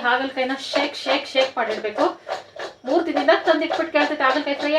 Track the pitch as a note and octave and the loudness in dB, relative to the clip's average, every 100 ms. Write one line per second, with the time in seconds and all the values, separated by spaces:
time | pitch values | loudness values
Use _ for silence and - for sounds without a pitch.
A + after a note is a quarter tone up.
0 | A#3+ B3+ C4 C4 B3+ C4+ - D4 C#4+ - | 0 0 0 -2 -4 -4 -2 -2 -2 -4
1 | - F#3+ - C4 C4 - G#3+ G#3 G#3+ G#3+ | -2 -2 0 2 2 0 -2 -2 -4 0
2 | E4+ - - - - - - - B3 E4 | 0 0 -8 -10 -10 -12 -12 -10 0 0
3 | E4+ C#4+ C#4 D#4+ - D#4+ D#4+ - D#4+ D4 | 2 0 4 4 4 2 0 -2 0 0
4 | D4 D4+ C4+ C#4 C#4+ C#4 C#4+ | 0 2 2 2 -2 -2 0